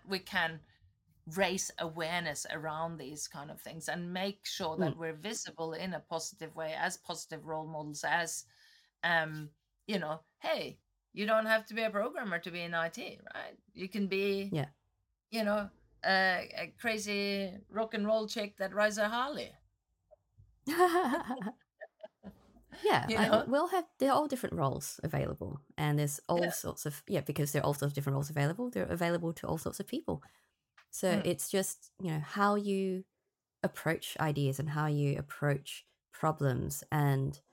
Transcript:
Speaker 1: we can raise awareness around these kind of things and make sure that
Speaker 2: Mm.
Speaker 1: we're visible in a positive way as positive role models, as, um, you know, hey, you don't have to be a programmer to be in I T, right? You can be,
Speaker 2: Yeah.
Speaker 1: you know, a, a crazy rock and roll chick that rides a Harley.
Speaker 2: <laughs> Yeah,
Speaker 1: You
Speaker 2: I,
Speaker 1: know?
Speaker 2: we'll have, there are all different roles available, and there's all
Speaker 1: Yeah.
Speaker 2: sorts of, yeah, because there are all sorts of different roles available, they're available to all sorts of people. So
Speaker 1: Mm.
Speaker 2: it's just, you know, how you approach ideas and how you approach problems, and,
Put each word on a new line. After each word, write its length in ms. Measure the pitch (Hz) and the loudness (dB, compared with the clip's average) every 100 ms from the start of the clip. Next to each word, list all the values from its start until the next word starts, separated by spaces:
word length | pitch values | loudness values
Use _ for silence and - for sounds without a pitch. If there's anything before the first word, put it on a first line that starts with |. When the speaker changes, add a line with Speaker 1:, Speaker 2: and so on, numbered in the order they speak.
| - | -4
Speaker 1:
we 120 | 190 | -6
can 400 | - 190 165 160 - _ _ _ _ _ - | -2 0 0 -2 -12 _ _ _ _ _ -8
raise 380 | 165 185 185 - - | 2 2 2 -2 -4
awareness 640 | 165 160 160 175 165 143 - | -6 -2 -2 0 -2 -4 -6
around 440 | 160 156 156 165 165 | -4 -4 -4 -4 -6
these 280 | 135 147 - | -8 -8 -8
kind 240 | 156 147 | -10 -12
of 100 | - | -12
things 280 | - 160 160 | -12 -8 -4
and 240 | 160 175 | -4 -4
make 340 | 180 196 196 - | -2 -2 -4 -8
sure 300 | - 170 165 | -4 -2 0
that 180 | 175 | 0
Speaker 2:
Mm. 40 | 160 | 0
Speaker 1:
we're 160 | 165 | -6
visible 580 | 156 202 226 - 160 165 | -6 -6 -6 -8 -6 -6
in 220 | 160 185 | -4 -6
a 60 | 160 | -6
positive 540 | - 165 - - 160 | -6 -6 -6 -8 -12
way 200 | 160 160 147 | -6 -6 -2
as 180 | 175 180 | -2 -4
positive 480 | - 165 - 156 147 | -8 -10 -8 -10 -6
role 200 | 156 156 | -6 -6
models, 380 | 156 151 147 | -8 -8 -6
as, 400 | - 165 165 - - _ - - _ _ | 0 0 0 -6 -10 _ -20 -20 _ _
um, 480 | 170 170 156 156 151 - _ _ - | 2 4 2 -4 -10 -14 _ _ -4
you 100 | 202 | -2
know, 220 | 156 156 - _ | -2 -6 -8 _
hey, 400 | 302 294 143 - _ _ _ | -2 -2 -2 -10 _ _ _
you 140 | 165 208 | -4 2
don't 200 | 220 220 | 4 6
have 200 | 220 220 | 2 2
to 80 | |
be 80 | 214 | -2
a 80 | 220 | 0
programmer 480 | 202 240 311 220 170 | 2 0 -2 -2 -2
to 120 | 175 | -4
be 80 | 175 | -6
in 140 | 170 | -2
I 140 | 170 165 | 0 -2
T, 300 | 233 - - - | -4 -10 -12 -12
right? 240 | - - - _ | -10 -10 -14 _
You 160 | 165 185 | -10 -6
can 180 | 208 196 | -2 0
be, 440 | 190 202 196 196 | 2 2 0 0
Speaker 2:
Yeah. 160 | 170 143 - _ _ _ _ _ | -2 -4 -8 _ _ _ _ _
Speaker 1:
you 120 | 220 | -2
know, 260 | 208 208 202 - _ _ | 0 0 -2 -10 _ _
a, 440 | 175 190 190 180 - - | 2 4 6 2 -2 -6
a 180 | 175 - | -8 -4
crazy 720 | 233 220 208 202 202 196 196 202 - | -2 -2 0 0 2 0 -2 -6 -8
rock 260 | 208 226 | -4 -2
and 120 | 208 208 | 0 2
roll 220 | 220 214 | 2 2
chick 300 | 226 208 - | -2 -4 -4
that 160 | 190 | -2
rides 240 | 202 214 208 | 4 4 4
a 100 | 208 | 0
Harley. 420 | 240 269 254 107 - _ _ _ _ _ - _ _ - _ - | 2 -2 -2 -8 -12 _ _ _ _ _ -20 _ _ -20 _ -2
Speaker 2:
<laughs> 1000 | 339 359 339 311 277 - 254 202 - _ _ - _ - - - - - - _ - | 6 6 6 4 2 -2 -4 -6 -8 _ _ -20 _ -20 -18 -20 -20 -20 -20 _ -2
Yeah, 240 | 415 220 - | 4 4 4
Speaker 1:
You 80 | 226 | 4
Speaker 2:
I, 120 | 214 | 6
Speaker 1:
know? 160 | 220 - | 6 4
Speaker 2:
we'll 220 | 277 339 | 2 2
have, 160 | 370 330 _ | 0 -2 _
there 120 | 269 | 4
are 40 | 262 | 4
all 100 | 302 | 2
different 300 | 247 - 165 | -2 -2 0
roles 420 | 135 127 - - | 0 0 -6 -6
available, 560 | - 143 135 - - 143 - - | -2 0 0 -2 -6 -8 -12 -2
and 180 | 151 147 | 2 2
there's 200 | 147 143 - | 2 -2 0
all 120 | 175 | 2
Speaker 1:
Yeah. 80 | 175 | 2
Speaker 2:
sorts 360 | - 170 - 151 | -2 -6 -4 -6
of, 160 | 143 - | -8 -2
yeah, 140 | 180 | -2
because 320 | 143 147 147 | 0 0 0
there 100 | 147 | 2
are 20 | |
all 80 | - | 2
sorts 200 | 143 143 | 2 0
of 20 | |
different 200 | 143 143 | 0 0
roles 160 | 139 143 | 0 0
available, 380 | 156 143 190 247 | 0 0 0 -4
they're 160 | 202 | -2
available 480 | 180 175 170 175 170 | -2 0 2 2 0
to 120 | 165 - | -4 -4
all 120 | 160 | -2
sorts 200 | - - | -4 -6
of 80 | 196 | -6
people. 360 | 269 - 156 - _ _ _ _ - _ | -6 -4 -6 -6 _ _ _ _ -20 _
So 180 | - 190 202 | -2 2 4
Speaker 1:
Mm. 80 | 180 | 2
Speaker 2:
it's 220 | 170 - | 0 0
just, 420 | 196 190 - - _ | 0 0 -4 -14 _
you 100 | 190 | -4
know, 100 | 156 | -2
how 360 | 147 208 202 208 | -4 2 4 4
you 480 | 202 196 190 185 190 _ _ _ _ _ | 2 0 0 -2 -6 _ _ _ _ _
approach 540 | 185 - 156 165 - - | -4 0 0 0 -2 -2
ideas 380 | 160 147 139 139 | 0 2 2 2
and 100 | 151 | -2
how 160 | 151 151 | 0 2
you 320 | 147 143 139 | 4 2 0
approach 680 | 143 - 147 139 - - - _ _ | -4 -2 2 2 -2 -14 -16 _ _
problems, 720 | - 156 156 139 123 143 143 - | -2 0 2 2 2 0 -4 0
and, 480 | 151 143 135 135 143 _ | 4 4 4 2 -4 _